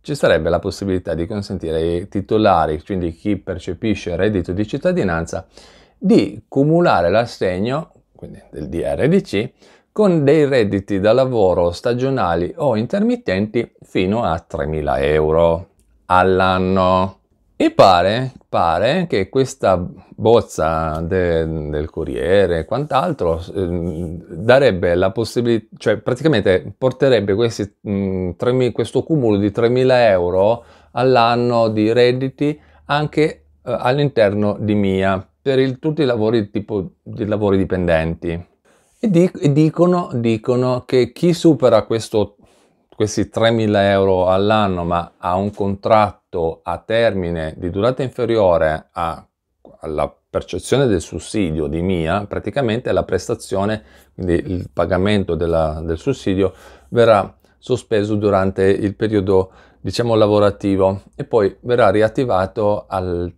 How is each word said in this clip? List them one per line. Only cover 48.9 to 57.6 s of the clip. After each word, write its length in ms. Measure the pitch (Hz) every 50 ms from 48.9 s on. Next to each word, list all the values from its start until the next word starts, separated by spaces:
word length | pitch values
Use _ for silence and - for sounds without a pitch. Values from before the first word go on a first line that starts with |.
a, 340 | _ 92 85 82 76 82 - _ _ _ _ _ _ _ _ - - -
alla 360 | - 76 78 76 73 71 - _ _ _
percezione 560 | - 92 78 - - 82 - - - 127 143
del 160 | 127 101 87
sussidio 640 | 80 - - 82 - - - 110 101 85 78 80 78
di 160 | 71 73 82
mia, 460 | 85 95 95 85 80 80 87 101 98 98
praticamente 640 | - 92 - 107 101 143 135 113 107 120 127 120
la 120 | - 90 85
prestazione, 800 | - - 90 - - 120 113 - - - 95 98 104 107 107 - - _ - _ _ _
quindi 200 | - 90 90 82
il 360 | - - - 95 90 95 -
pagamento 640 | - - 87 87 92 90 92 101 107 101 95 98 85
della, 480 | 80 85 82 82 82 80 78 76 80 80
del 140 | 80 82 80
sussidio, 560 | - 139 135 - - 98 95 92 98 90 - - - - - - _ _
verrà 460 | - 117 117 113 110 101 92 - - _ _ _ _
sospeso 560 | _